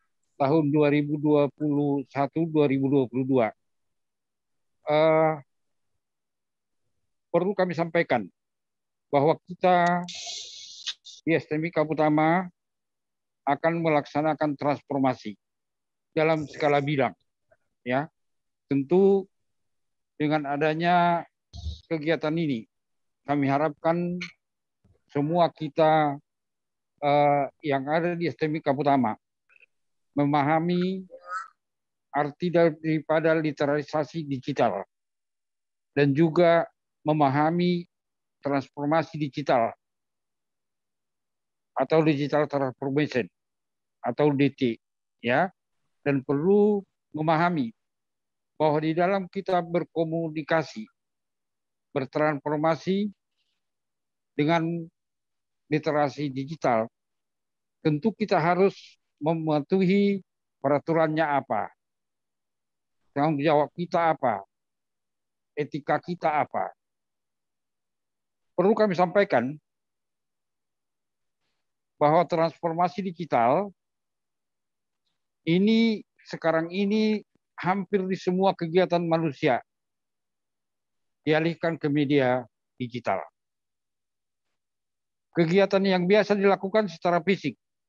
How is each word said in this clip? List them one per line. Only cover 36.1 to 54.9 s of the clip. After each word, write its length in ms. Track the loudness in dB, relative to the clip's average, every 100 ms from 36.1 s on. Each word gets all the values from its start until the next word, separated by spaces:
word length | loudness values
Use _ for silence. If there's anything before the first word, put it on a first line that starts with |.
juga 560 | 4 2 4 4 4 0 _ _ _
memahami 800 | -2 2 2 2 2 2 0 0 -4 _ _ _ _ _
transformasi 800 | -4 -4 -4 -8 -2 0 -2 -6
digital 560 | -8 -6 0 0 0 -4 _ _ _ _ _ _ _ _ _ _ _ _ _ _ _ _ _ _ _
atau 240 | -8 0 2 2
digital 400 | 0 0 -2 -2
transformation 800 | -2 -4 -6 -4 -2 -2 -2 -4 _ _ _ _ _ _ _
atau 320 | -8 0 0
D 240 | 2 0
T, 240 | 0 -4 -4 _ _ _ _
ya, 320 | -2 0 0 -6 _ _ _ _ -2
dan 160 | -2
perlu 640 | 0 -2 2 4 4 2 -4 _ _
memahami 640 | -6 0 2 2 0 -4 -8 _ _ _ _ _ _ _
bahwa 240 | _ 0 0
di 160 | 0
dalam 320 | 0 0 0 -4
kita 320 | -10 -2 -2 0
berkomunikasi, 1200 | -4 -4 -4 -4 -2 -4 -8 -2 -2 -2 -10 -16 _ _ _ _ _ _ _ _ _ _
bertransformasi 1200 | -8 -6 -2 -2 -2 -4 -2 0 -2 -2 -2 -4 -8 _ _ _ _ _ _ _ _ _ _ _ -4
dengan 240 | 0 2 0 -6 -10